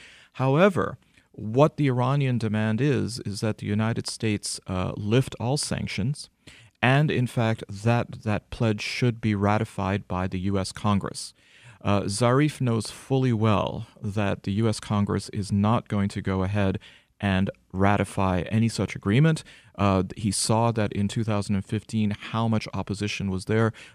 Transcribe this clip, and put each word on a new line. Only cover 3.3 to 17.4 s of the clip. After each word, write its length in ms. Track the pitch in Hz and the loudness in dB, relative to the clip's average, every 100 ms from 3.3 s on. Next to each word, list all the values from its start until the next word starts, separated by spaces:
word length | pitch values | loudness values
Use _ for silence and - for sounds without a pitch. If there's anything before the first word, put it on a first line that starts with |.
| 101 | -4
that 180 | 110 104 | -4 -4
the 80 | 104 | -2
United 400 | 104 110 117 - | -2 0 -2 -6
States, 520 | - 113 104 - - - | -4 -2 -2 -4 -10 -6
uh, 280 | 92 92 - | -4 -4 -4
lift 380 | 104 120 131 - | 0 2 0 -4
all 180 | 113 151 | -4 -2
sanctions, 760 | - - - - 113 147 - _ - - - _ | -2 -4 -4 -4 -4 -4 -10 _ -20 -20 -20 _
and 300 | 117 139 151 | 2 4 4
in 160 | 82 123 | 2 0
fact, 360 | - 113 110 - | 0 0 0 -6
that, 540 | 98 110 117 - - | -4 0 0 0 -6
that 260 | 107 101 - | -4 -4 -4
pledge 320 | - 117 107 | -2 0 0
should 400 | - - 123 113 | -2 0 0 0
be 140 | 113 104 | 0 2
ratified 720 | 101 107 110 - 95 98 - | 4 2 0 -4 -2 -2 -2
by 200 | 90 92 | -4 -2
the 120 | 92 | -2
U 180 | 95 98 | 0 0
S 140 | 92 | -2
Congress. 640 | - 107 101 - - - - _ - - - | -2 0 2 0 -8 -14 -18 _ -20 -20 -8
Uh, 180 | 101 101 | 0 0
Zarif 580 | 95 101 120 131 151 - | 0 0 2 4 2 0
knows 300 | 127 113 - | 0 0 -2
fully 420 | - - 135 131 | -10 -2 0 2
well 540 | 110 110 98 - 85 113 - | 2 4 4 2 -4 -2 2
that 400 | 107 101 101 95 | 2 2 0 -2
the 120 | - | -2
U 140 | 98 113 | 0 0
S 120 | 107 | 0
Congress 500 | - 104 101 98 - | -2 0 2 0 -4
is 220 | 104 95 | -6 -2
not 360 | 101 104 117 - | 2 2 2 0
going 220 | 104 98 | -2 -2
to 120 | 104 | -2
go 200 | 98 95 | -2 0
ahead 380 | 92 104 98 104 - - _ _ | 0 2 0 0 -6 -20 _ _
and 280 | 101 95 | 0 2